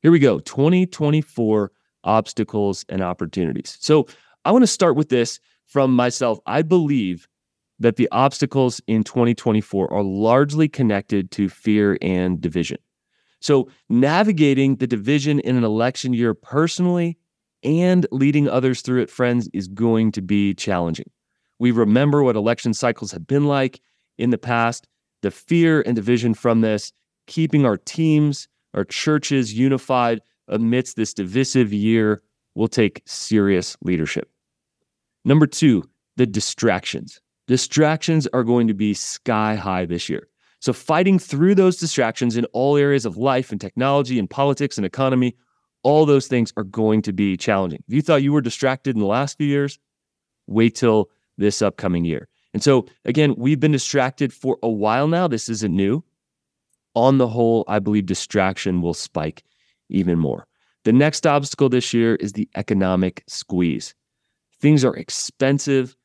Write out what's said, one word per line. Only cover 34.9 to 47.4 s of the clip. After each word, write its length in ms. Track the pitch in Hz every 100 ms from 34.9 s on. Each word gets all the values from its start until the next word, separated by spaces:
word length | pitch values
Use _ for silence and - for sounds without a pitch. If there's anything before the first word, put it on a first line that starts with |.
| _ _ _
Number 220 | 139 147 147
two, 380 | - 151 104 - _ _ -
the 80 | 123
distractions. 960 | 104 - - 117 90 - 65 - - _ _ -
Distractions 800 | 127 - 151 151 156 - 160 135
are 100 | 127
going 240 | 117 120 113
to 40 |
be 200 | 101 107 98
sky 600 | - - - 107 107 107
high 300 | 98 92 87
this 240 | 87 -
year. 180 | 71 _ _ _ _
So 120 | 123
fighting 460 | 120 - 160 185 185
through 360 | - 143 180 196
those 220 | 185 175
distractions 600 | 165 - 113 - 120 117
in 80 | 117
all 220 | 117 135 147
areas 300 | 143 139 110
of 120 | 104
life 340 | 135 131 131
and 100 | 104
technology 560 | 98 - 131 143 127 123
and 120 | 95
politics 480 | - 139 135 143 -
and 80 | 95
economy, 500 | - 135 127 123 - _ _ _ _
all 220 | 131 151 151
those 220 | 139 -
things 260 | 123 110 -
are 60 |
going 380 | 98 107 110 107
to 120 | 104
be 220 | 92 101
challenging. 480 | 92